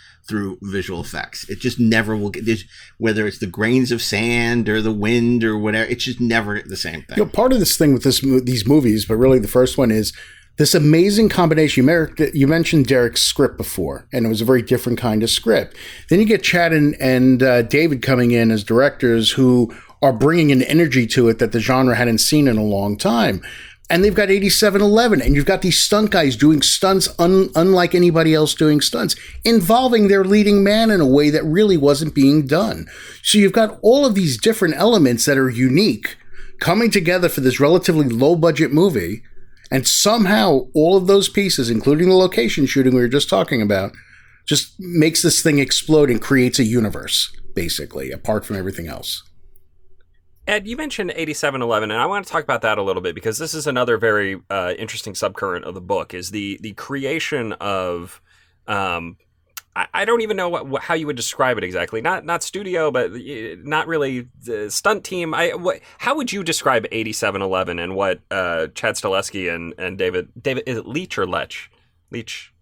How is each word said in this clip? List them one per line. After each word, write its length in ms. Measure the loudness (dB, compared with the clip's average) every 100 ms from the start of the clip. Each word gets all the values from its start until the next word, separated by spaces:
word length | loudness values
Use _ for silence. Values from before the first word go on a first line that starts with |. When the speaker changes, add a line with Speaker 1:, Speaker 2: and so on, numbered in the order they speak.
| -20 _ -10
Speaker 1:
through 280 | -8 -8 -10
visual 380 | -10 -8 -8 -10
effects. 480 | -10 -12 -12 -14 -14
It 80 | -8
just 220 | -6 0
never 360 | 0 0 -2 -6
will 140 | -6
get, 160 | -6 -4
there's, 180 | -4 -8 -20 -20 -6
whether 280 | -2 -2 -4
it's 140 | -6
the 60 | -10
grains 420 | -4 0 0 0
of 100 | -4
sand 680 | -4 -4 -2 -2 0 -2 -2
or 120 | -2
the 120 | -2
wind 500 | -2 0 0 2 0
or 160 | 0 -2
whatever, 320 | -2 -2 -4
it's 140 | -4
just 160 | -6 -4
never 420 | -2 -2 -2 -6
the 140 | -8 -10
same 260 | -10 -12
thing. 140 | -6 -4
Speaker 2:
You 80 |
know, 40 | -2
part 240 | 0 0
of 60 | 2
this 180 | 0 2
thing 160 | 2
with 120 | 2
this 180 | 2 0
mo-, 160 | 0 0
these 260 | 0 -2
movies, 400 | 2 4 4 0
but 120 | 0 2
really 240 | 4 4
the 80 | 2
first 280 | 2 2 2
one 140 | 2
is 220 | 2 -2 -8 -18 -20 _ -2
this 180 | 2 4
amazing 520 | 4 4 4 4 2
combination. 540 | 2 2 4 2 4
You 40 | 4
mer-, 280 | 4 0 -2 -2
you 140 | 2 2
mentioned 400 | 2 2 2 4
Derek's 340 | 2 2 0
script 360 | -2 0 0 -2
before, 500 | -8 -6 -6 -8 -8
and 120 | -4
it 40 | -2
was 120 | 0
a 40 |
very 180 | 2 2
different 340 | 2 -2 -2 -2
kind 280 | -2 0
of 40 | 0
script. 480 | -2 0 0 -2 -12 -20 -20 0
Then 120 | 2
you 40 |
get 200 | 4 2
Chad 280 | 0 0 2
and, 220 | 2 2 2
and, 420 | 0 4 4 4
uh, 200 | 4 4
David 380 | 2 2 2 0
coming 300 | 0 2 2
in 220 | 4 2
as 100 | 0
directors 680 | 0 2 2 2 0 2 0
who 420 | 2 4 4 2 -4 -20 _
are 100 | 0
bringing 400 | 2 2 4 4
an 100 | 2
energy 440 | 2 2 2 2 0
to 200 | 2 2
it 120 | 2
that 100 | 0
the 100 | 0
genre 360 | 0 2 2 2
hadn't 220 | 0 0
seen 280 | 2 2 2
in 120 | 2
a 60 |
long 320 | 0 -2 -2 -2
time. 460 | -2 0 0 -2 -10 -18 -20 -18 -2
And 120 | 2
they've 120 | 2
got 160 | 2 2
eighty-seven 500 | 2 2 2 2 2
eleven, 400 | 4 4 4 2
and 140 | 2
you've 100 | 2
got 160 | 2 0
these 220 | 0 0
stunt 280 | 0 0 2
guys 240 | 2 0
doing 280 | 2 4 4
stunts 460 | 2 0 2 2 0 0
un-, 320 | 4 4 2
unlike 400 | 2 4 4 4
anybody 380 | 4 4 4 2
else 220 | 2 2
doing 260 | 2 2 2
stunts, 360 | 0 -2 -4 -6 -12 -6
involving 640 | 0 2 4 2 4 4 4
their 160 | 4
leading 400 | 4 4 4 4
man 260 | 4 2 2
in 100 | 4
a 40 | 4
way 220 | 4 4
that 160 | 2
really 320 | 0 2 4 4
wasn't 380 | 4 2 0
being 320 | 2 4 4 2
done. 400 | 0 0 -4 -12 -18 -20 -8
So 140 | 0 4
you've 160 | 4
got 260 | 4 0 2
all 240 | 4 4 4
of 80 |
these 260 | 2 0 0
different 360 | 0 0 0 2
elements 500 | 2 4 4 2 2
that 100 | 2
are 140 | 0
unique 680 | 0 2 4 2 0 -8 -12 -14 -14 -12 -6
coming 320 | -2 2 2
together 380 | 2 0 0 0
for 140 | 0
this 180 | 0 2
relatively 480 | 4 4 2 2 0
low-budget 640 | 2 2 4 2 2 2
movie, 520 | 2 2 0 -4 -8 -12 -18 -18 -20 -6
and 160 | -4 0
somehow 840 | 0 2 2 2 2 2 2 0
all 220 | 2 4 4
of 100 | 4
those 220 | 2 2
pieces, 400 | 0 0 -2 -2
including 400 | 0 2 4 4
the 60 |
location 500 | 4 4 0 -2 0
shooting 300 | 0 2 2
we 80 | 2
were 60 | 2
just 200 | 0 0
talking 320 | 0 0 -2
about, 320 | 0 -2 -4 -10 -20 -20 -20 _ -4
just 280 | -4 -4 -12
makes 440 | -4 2 2 2
this 200 | 0 0
thing 160 | 0 0
explode 500 | 0 -2 2 4 4
and 140 | 0
creates 360 | 0 2 2 2
a 60 |
universe, 680 | 0 0 -2 -4 -6 -4 -4 -8 -10
basically, 560 | -6 -6 -6 -8 -12 -12
apart 360 | -8 -4 -4 -4
from 100 | -8
everything 300 | -8 -10 -12
else. 360 | -12 -12 -12 -14 -20 -20 -20 _ _ -20 -20 _ _ _ _ -6
Speaker 3:
Ed, 180 | -4 -4
you 100 | -10
mentioned 360 | -8 -8 -8
eighty-seven 480 | -6 -8 -4 -4 -2
eleven, 300 | -2 -2 -2
and 80 | -2
I 60 | -2
want 200 | -4 -6
to 60 |
talk 100 | -6
about 200 | -4 -2
that 140 | -2 -2
a 60 |
little 180 | -2 -4
bit 140 | -6
because 240 | -6 -8 -6
this 160 | -8
is 140 | -8 -6
another 280 | -2 -2 0
very, 440 | 0 0 -2 -6 -8
uh, 240 | -6 -6 -6
interesting 360 | -10 -12 -12
subcurrent 500 | -6 -6 -6 -8 -8
of 120 | -10
the 60 | -12
book, 340 | -6 -6 -6
is 180 | -12 -10
the, 260 | -8 -8 -10
the 120 | -14
creation 800 | -16 -12 -8 -6 -6 -6 -6 -8 -8
of, 600 | -6 -4 -4 -8 -10 -20 _ _ _ _ -8
um, 500 | -4 -4 -6 -10 -18 _ _ _ -20 _ -8
I, 100 | -6
I 100 | -4
don't 160 | -2 -2
even 160 | -2 -6
know 120 | -6
what, 180 | -6 -6
what, 160 | -8
how 120 | -6
you 120 | -6 -6
would 80 |
describe 440 | -8 -8 -2 -2 -2
it 40 |
exactly. 380 | -4 -6 -6 -6
Not, 240 | -4 -6
not 180 | -6 -8
studio, 480 | -8 -12 -8 -4 -2
but, 220 | -2 -4
uh, 440 | -8 -14 -12 -12 -14
not 240 | -6 -4 -4
really 400 | -4 -4 -6 -12 _
the 260 | -12 -10 -8
stunt 360 | -4 -4 -4
team. 280 | -6 -10 -6
I, 180 | -4 -4
what, 280 | -4 -6 -8 -12 -10
how 180 | -6 -4
would 160 | -6
you 100 | -6
describe 460 | -6 -4 -2 -2 -2
eighty-seven 500 | -6 -8 -6 -6 -4
eleven 380 | -4 -4 -4 -6
and 160 | -6
what, 240 | -4 -4 -4 _
uh, 340 | -6 -4 -4 -6
Chad 220 | -6 -6 -6
Stahelski 520 | -4 -4 -6 -8 -8
and, 200 | -8 -10 -12
and 180 | -12 -6
David, 340 | -4 -4 -8 -10
David, 220 | -8 -8 -8
is 100 | -10
it 100 | -10
Leitch 320 | -12 -10 -8
or 80 | -6
Lech? 240 | -6 -8 -12 -20 _ _ _ _
Leitch. 420 | -16 -14 -16 -20 _